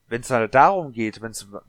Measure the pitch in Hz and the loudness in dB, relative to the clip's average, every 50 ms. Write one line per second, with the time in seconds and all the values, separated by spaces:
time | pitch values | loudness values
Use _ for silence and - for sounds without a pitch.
0 | _ - 117 110 117 - 131 117 113 107 - 131 147 180 196 185 160 139 117 117 | _ -10 -8 -8 -4 -2 -2 -2 0 2 4 6 6 6 4 0 -4 -6 -6 -4
1 | 113 107 101 104 110 113 107 - 104 101 101 - - | -4 -4 -6 -8 -12 -12 -12 -14 -16 -16 -18 -18 -18